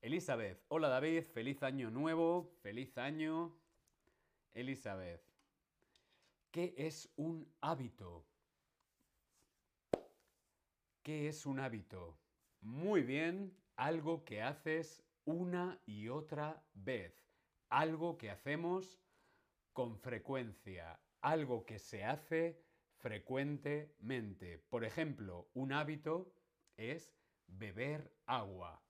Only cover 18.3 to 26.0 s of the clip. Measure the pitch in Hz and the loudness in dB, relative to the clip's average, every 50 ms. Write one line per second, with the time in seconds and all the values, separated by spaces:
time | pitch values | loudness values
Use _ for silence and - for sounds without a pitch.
18.3 | 101 - - 139 147 160 170 170 180 190 185 185 - - _ _ _ _ _ _ | -8 -4 -2 0 0 2 2 2 2 0 0 -4 -14 -20 _ _ _ _ _ _
19.3 | _ _ _ _ _ _ _ _ _ - 127 120 110 101 - 131 120 107 - - | _ _ _ _ _ _ _ _ _ -2 -2 -2 -2 -6 -6 -6 -6 -6 -4 -2
20.3 | 135 131 123 113 92 - - 104 92 87 82 82 82 - _ _ _ _ - 135 | -2 -2 -2 -4 -8 -12 -12 -10 -10 -10 -10 -10 -12 -16 _ _ _ _ 4 4
21.3 | 160 160 151 127 123 113 113 - 110 101 - - - 101 98 110 139 147 - - | 4 4 4 2 0 -2 -2 -6 -10 -10 -10 -8 -8 -4 -2 -2 -2 -2 -2 0
22.3 | 165 160 165 170 160 - - _ _ _ _ _ _ _ - 120 107 104 - - | 2 2 2 2 0 -6 -18 _ _ _ _ _ _ _ -8 -6 -6 -6 -6 -2
23.3 | 127 131 139 147 147 139 - 143 147 147 151 147 - _ 95 113 135 123 113 104 | 0 0 2 0 -2 -2 -2 -2 -2 -2 -2 -6 -14 _ -4 -2 -2 -2 -2 -4
24.3 | 95 - 95 87 85 80 _ _ - 117 113 107 - - 160 156 135 - 107 95 | -8 -10 -10 -12 -12 -12 _ _ -2 -2 -2 0 0 0 0 0 -2 -4 -6 -6
25.3 | 87 87 87 _ _ 127 131 135 139 147 151 143 156 147 | -6 -8 -10 _ _ -2 0 2 2 2 2 0 -2 -2